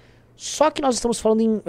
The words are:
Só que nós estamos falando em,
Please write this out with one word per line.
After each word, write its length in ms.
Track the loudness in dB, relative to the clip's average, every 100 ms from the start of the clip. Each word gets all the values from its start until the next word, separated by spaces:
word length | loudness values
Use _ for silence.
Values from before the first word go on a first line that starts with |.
| -20 -20 _ -18
Só 340 | -6 0 0
que 120 | 2
nós 120 | 0 0
estamos 240 | -2 0
falando 200 | 0 2
em, 200 | 2 0